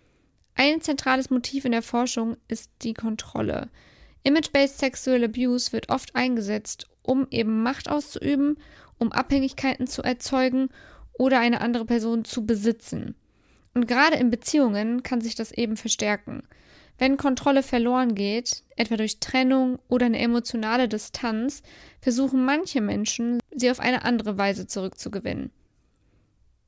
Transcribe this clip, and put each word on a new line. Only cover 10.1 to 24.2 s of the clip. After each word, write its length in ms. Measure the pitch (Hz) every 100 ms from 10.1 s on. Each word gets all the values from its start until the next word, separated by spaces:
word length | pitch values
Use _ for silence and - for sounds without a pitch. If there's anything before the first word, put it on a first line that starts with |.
| 247 - 262 254 254 262 - - - -
oder 260 | - 262 262
eine 220 | 240 240
andere 240 | 233 240 226
Person 400 | 240 220 233 220
zu 220 | - 214
besitzen. 680 | 220 214 226 - - - - _ _ _ _ _ -
Und 100 | 233
gerade 300 | 247 302 320
in 160 | 247
Beziehungen 720 | 240 - 302 254 202 214 247
kann 180 | 254 247
sich 140 | 226 -
das 160 | 220
eben 260 | - 233 220
verstärken. 680 | 220 - 214 208 - - - - - - - _
Wenn 200 | 262 277
Kontrolle 440 | 285 254 - 277
verloren 540 | 269 247 233 247 254 202
geht, 480 | 202 220 240 - _ -
etwa 220 | 233 226
durch 220 | 220 -
Trennung 580 | - 262 262 262 254 254 _
oder 200 | 247 240
eine 100 | 226
emotionale 720 | 233 240 233 233 220 240 247
Distanz, 760 | 214 - - 240 220 247 - - - - -
versuchen 440 | - 240 269 262
manche 380 | 254 294 359 254
Menschen, 580 | 208 202 214 - 233 240 -
sie 160 | 262 240
auf 100 | 254
eine 240 | 247 254
andere 360 | - 240